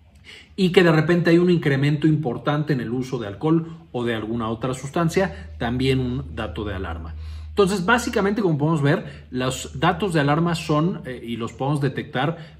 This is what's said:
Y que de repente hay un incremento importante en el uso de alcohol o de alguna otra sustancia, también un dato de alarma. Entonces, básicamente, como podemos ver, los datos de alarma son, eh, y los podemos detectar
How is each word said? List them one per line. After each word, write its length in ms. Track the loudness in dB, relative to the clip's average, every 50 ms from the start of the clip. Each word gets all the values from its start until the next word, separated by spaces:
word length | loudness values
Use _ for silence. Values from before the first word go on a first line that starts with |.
| _ _ _ -20 -20 -20 -20 -20 -20 _ -2
Y 160 | 0 0 4
que 120 | 6 6
de 100 | 6 8
repente 380 | 6 4 4 4 2 2 4 6
hay 80 | 6 6
un 120 | 6 6
incremento 560 | 4 4 4 2 2 2 2 2 2 2 4
importante 680 | 2 2 2 0 -2 -4 -2 -2 -2 -2 0 0 0
en 80 | -2 -2
el 100 | -2 -4
uso 280 | -4 -4 -4 -4 -6 -6
de 80 | -6
alcohol 520 | -8 -8 -4 0 2 2 2 2 -2 -12 -16 -18 -8
o 120 | -6 -4 -2
de 100 | -2 -2
alguna 360 | -2 -4 -4 -4 -4 -2 -4
otra 240 | -4 -4 -4 -4 -4
sustancia, 800 | -6 -10 -4 -2 0 0 2 2 2 0 0 -2 -10 -14 -14 -8 -6
también 420 | -4 -4 -2 0 2 2 2 2
un 360 | 0 -2 -4 -6 -8 -8 -8
dato 280 | -8 -8 -8 -6 -8 -6
de 100 | -6 -6
alarma. 400 | -6 -6 -8 -8 -8 -10 -12 -12 -12 -12 -12 -12 -12 -14 -4
Entonces, 360 | 2 4 4 4 4 0 2
básicamente, 560 | 2 2 2 2 -2 0 0 0 2 0 2
como 160 | 2 2 2
podemos 260 | 2 2 0 2 2
ver, 440 | 2 2 2 2 -2 -10 -14 -16 -16 -8
los 480 | -6 -4 -2 -2 -4 -6 -10 -10 -4 0
datos 360 | 2 2 2 2 -2 0 2
de 60 | 2
alarma 340 | 2 4 2 2 2 0 0
son, 480 | -2 0 0 2 2 2 0 -2 -4 -10
eh, 160 | -12 -12 -10
y 140 | -8 -8 -6
los 160 | -6 -6 -8
podemos 280 | -6 -4 -2 -2 0 0
detectar 760 | 0 -2 -2 -4 -8 -6 -4 -2 -2 -2 -4 -6 -14 -20 -20